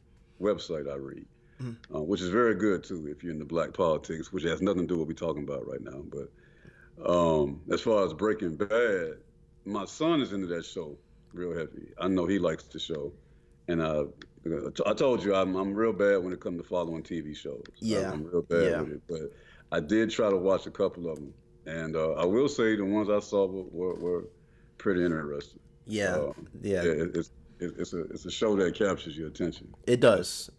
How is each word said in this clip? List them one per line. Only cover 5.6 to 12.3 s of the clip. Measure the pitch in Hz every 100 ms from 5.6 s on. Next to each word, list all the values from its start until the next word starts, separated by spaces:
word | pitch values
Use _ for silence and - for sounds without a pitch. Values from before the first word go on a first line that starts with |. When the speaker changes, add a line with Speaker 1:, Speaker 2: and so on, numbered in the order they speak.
| 60
Speaker 1:
right | 65
now. | - 65 71
But, | 71 67 - - - - - - - -
um, | 87 85 80 71 71 78
as | 85
far | 120 107
as | 92
Breaking | 76 104 104 90
Bad, | 78 101 110 120 95 82 - - - - -
my | - 101
son | 95 - 156 165
is | 110
into | 98 90
that | 85
show | 82 98 78 71 _ - -
real | 85 87 82
heavy. | 76 - - -
I | 90
know | 92
he | 87